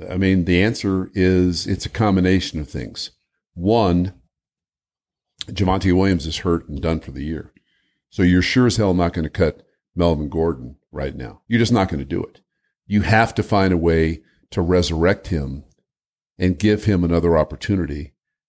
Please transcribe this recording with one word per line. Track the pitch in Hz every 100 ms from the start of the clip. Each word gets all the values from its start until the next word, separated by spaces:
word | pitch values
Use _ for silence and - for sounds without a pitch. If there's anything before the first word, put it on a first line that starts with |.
| 87
I | 92
mean, | 95 95 87
the | 90
answer | 104 - 101 95 95
is | 101 92 92 90 85 -
it's | 95 -
a |
combination | - 107 95 90 95 - 78
of | 73
things. | 69 55 - - _ _ _ _
One, | 90 92 117 98 87 90 - _ _ _ _ _ _ _ _ _ _ _ _ -
Javonte | 90 92 92 92
Williams | 90 98 87 76
is | -
hurt | 92 85 -
and | 71
done | 80 80
for | -
the | 67
year. | 73 80 - _ _ _ _ _ _
So | -
you're | 90 90
sure | 85 127 123
as | 107
hell | 101
not | 90 85
gonna | - 76
cut | - 78 - _ _ _ -
Melvin | 85 76 73
Gordon | 80 82 65 62 69 _
right | 73 69 65
now. | 62 - -
You're | 113
just | 113
not | 120 92
gonna | 71
do | 67 87
it. | - _ _ _ _ _ -
You | 104
have | 82 110 113 -
to |
find | 98 104 95
a | 87
way | 85 82 80 80 - _ _
to | -
resurrect | 85 90 82 80 85 104 -
him | 80 67 69 - _ _ _ _ _ _ -
and | 92 90
give | 107 104 110
him | 95
another | 87 85 85 82
opportunity. | 78 - - 98 76 73 76 _ _ _